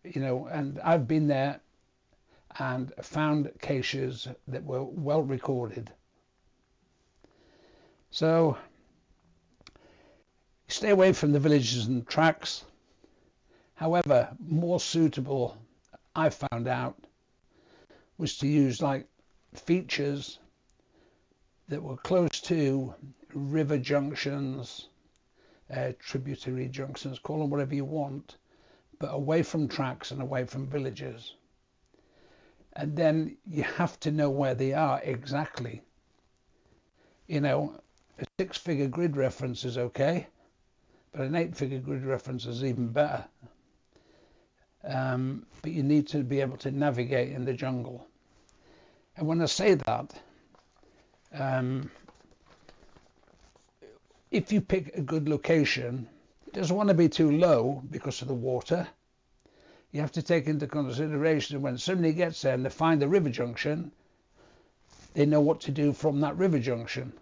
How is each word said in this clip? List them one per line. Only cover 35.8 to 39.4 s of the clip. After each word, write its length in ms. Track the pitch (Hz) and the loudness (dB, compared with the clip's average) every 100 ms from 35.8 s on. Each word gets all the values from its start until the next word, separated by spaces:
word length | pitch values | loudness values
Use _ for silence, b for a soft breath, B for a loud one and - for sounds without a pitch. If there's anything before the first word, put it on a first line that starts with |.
| _ _ _ _ _ _ _ _ _ _ _ b b b - | _ _ _ _ _ _ _ _ _ _ _ b b b -4
You 140 | 151 | 0
know, 400 | 143 135 151 - _ _ _ - | 2 2 -2 -8 _ _ _ -14
a 40 | - - | -10 -6
six-figure 480 | 190 - 170 143 139 | -6 -4 -2 0 0
grid 300 | 143 170 143 | 2 0 2
reference 480 | 131 - | 0 0